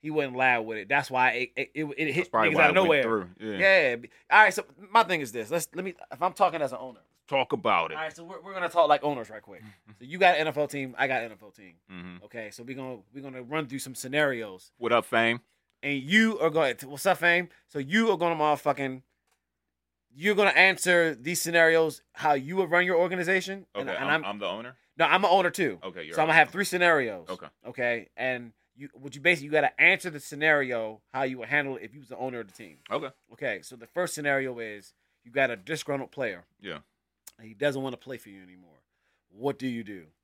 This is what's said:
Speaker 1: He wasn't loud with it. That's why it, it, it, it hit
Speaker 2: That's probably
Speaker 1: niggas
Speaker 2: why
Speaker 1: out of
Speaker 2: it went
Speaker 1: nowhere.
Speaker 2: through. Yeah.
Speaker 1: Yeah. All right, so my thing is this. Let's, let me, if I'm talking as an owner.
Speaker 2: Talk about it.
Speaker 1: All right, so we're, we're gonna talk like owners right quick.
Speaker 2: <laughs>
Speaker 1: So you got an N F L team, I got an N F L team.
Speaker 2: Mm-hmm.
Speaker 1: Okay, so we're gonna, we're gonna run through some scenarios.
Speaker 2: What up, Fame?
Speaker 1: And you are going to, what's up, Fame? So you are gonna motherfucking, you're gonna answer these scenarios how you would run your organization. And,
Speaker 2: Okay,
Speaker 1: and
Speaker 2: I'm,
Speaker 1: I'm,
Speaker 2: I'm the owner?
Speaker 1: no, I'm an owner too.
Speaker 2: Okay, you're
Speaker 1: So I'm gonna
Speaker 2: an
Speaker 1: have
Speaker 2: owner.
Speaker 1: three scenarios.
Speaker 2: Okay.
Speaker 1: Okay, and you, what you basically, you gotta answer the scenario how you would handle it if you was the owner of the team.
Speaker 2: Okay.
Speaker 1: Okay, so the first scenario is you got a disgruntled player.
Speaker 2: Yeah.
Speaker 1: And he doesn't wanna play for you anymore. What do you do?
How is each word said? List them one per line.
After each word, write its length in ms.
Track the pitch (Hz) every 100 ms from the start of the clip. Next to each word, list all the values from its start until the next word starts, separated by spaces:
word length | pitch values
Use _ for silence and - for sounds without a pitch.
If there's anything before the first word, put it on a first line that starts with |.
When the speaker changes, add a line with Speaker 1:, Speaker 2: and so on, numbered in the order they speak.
Speaker 1:
He 80 | 151
wasn't 240 | 156 139 127
loud 300 | 131 120 110
with 120 | 110
it. 100 | 98
That's 200 | 139 139
why 220 | 131 127
it, 200 | 117 127 -
it, 160 | 135
it, 120 | 151 151 139
it 100 | 160
hit 80 | 160
Speaker 2:
That's 140 | -
probably 200 | 113 107
Speaker 1:
niggas 40 | 120
Speaker 2:
why 80 | 151
Speaker 1:
out 40 |
of 40 | 180
Speaker 2:
it 140 | 180
went 140 | 147 117
Speaker 1:
nowhere. 220 | 110 90 92
Speaker 2:
through. 120 | 110
Yeah. 40 | 98
Speaker 1:
Yeah. 380 | 135 190 143 120 123 _ _
All 140 | 190
right, 100 | 214
so 120 | 185 - 139 190
my 120 | 214
thing 180 | 220 175
is 100 | 131
this. 180 | 117 107
Let's, 200 | 165 -
let 120 | 160 185
me, 80 | - -
if 100 | 123
I'm 120 | 180
talking 280 | - 190 156
as 120 | 139
an 60 | 131
owner. 180 | 127 113 _ _ _
Speaker 2:
Talk 240 | 139 127
about 400 | 131 107 95 82
it. 40 | 78
Speaker 1:
All 60 |
right, 120 | 160 -
so 80 |
we're, 160 | 170 -
we're 120 | 185
gonna 160 | 190 175
talk 180 | 170 151
like 160 | 147
owners 260 | 147 139 107
right 120 | 107
quick. 200 | 104 90 107
Speaker 2:
<laughs> 320 | - _ 101
Speaker 1:
So 60 | 123
you 120 | 180
got 180 | 185 160
an 60 |
N 60 | 156
F 100 | 143
L 80 | 147
team, 280 | 143 135 120
I 100 | 135
got 100 | 127
an 60 | 117
N 60 |
F 100 | 104
L 60 | 104
team. 220 | 101 95 82 _
Speaker 2:
Mm-hmm. 320 | 92 87 90
Speaker 1:
Okay, 280 | 104 117 107
so 120 | 104
we're 140 | 120 131
gonna, 220 | 131 120 98
we're 60 | 135
gonna 220 | 139 127
run 220 | 123 151 143
through 120 | 135
some 160 | 131 123
scenarios. 760 | 131 143 147 123 107 92 - _
Speaker 2:
What 160 | 117
up, 100 | 120
Fame? 380 | - 117 113 120 _ _ _ _
Speaker 1:
And 180 | 139 139
you 380 | 135 208 226 208
are 100 | 160
going 280 | 156 139 117
to, 100 | 135
what's 180 | 139 190
up, 120 | 170
Fame? 320 | 170 175 175 _ _
So 120 | 147
you 320 | 135 202 226
are 60 | 185
gonna 180 | 170 165
motherfucking, 640 | 151 147 151 139 135 131 _ _ _ _ _ _ _ _ _ _ _ 135
you're 200 | 185 202
gonna 140 | 202
answer 640 | 143 190 180 180 175 165 131
these 260 | 131 175
scenarios 600 | 175 170 165 165 160 - _
how 200 | - 151
you 220 | 143 135 185
would 140 | 175
run 140 | 175 180
your 120 | 170
organization. 680 | 180 180 170 190 185 196 185 202
And, 140 | -
Speaker 2:
Okay, 80 | 95
Speaker 1:
and 120 | 143
Speaker 2:
I'm, 140 | 156
Speaker 1:
I'm, 80 | 98
Speaker 2:
I'm 80 | 104
the 80 | 98
owner? 280 | 101 120 131 _ -
Speaker 1:
no, 80 | 160
I'm 180 | 175
an 60 | 196
owner 180 | 190 180
too. 300 | - 160 87
Speaker 2:
Okay, 200 | 95 90 78
you're 100 | 82
Speaker 1:
So 60 |
I'm 60 | 156
gonna 60 |
Speaker 2:
an 40 | 160
Speaker 1:
have 80 | 151
Speaker 2:
owner. 40 |
Speaker 1:
three 120 | 175 202
scenarios. 640 | 185 175 156 120 95 82
Speaker 2:
Okay. 180 | 92 80 _ 117
Speaker 1:
Okay, 400 | 123 120 117 95 -
and 340 | 127 127 120 _ _ _
you, 140 | 139
what 220 | 117 139 139
you 60 |
basically, 240 | 147 170 143
you 60 |
gotta 280 | 151 143 -
answer 280 | 160 185 185
the 100 | 147
scenario 800 | - 143 156 147 131 120 110 107 _
how 100 | 131
you 140 | 135 131
would 100 | 117
handle 260 | 147 139 131
it 60 |
if 100 | 113
you 60 | 139
was 100 | 127
the 80 | 120
owner 220 | 131 120
of 80 | 104
the 60 |
team. 240 | - 98 71 -
Speaker 2:
Okay. 180 | 117 139 _ _
Speaker 1:
Okay, 260 | 113 135 98
so 140 | - 123
the 120 | 113
first 260 | - 175 151
scenario 420 | 147 139 135 120
is 340 | 113 104 98 _ _ _
you 80 | 120
got 180 | 123 135
a 40 | 113
disgruntled 560 | 90 156 - 139 -
player. 340 | - 123 90 _ _
Speaker 2:
Yeah. 180 | 98 76 _ _ _ _ - _
Speaker 1:
And 100 | 110
he 60 |
doesn't 280 | 104 143 135
wanna 160 | 135 120
play 200 | - 127
for 120 | 110
you 120 | 98
anymore. 380 | 92 90 87 71 _ _ _ _ _
What 300 | 98 135 139
do 80 | 131
you 160 | 117
do? 220 | 104 98 78 _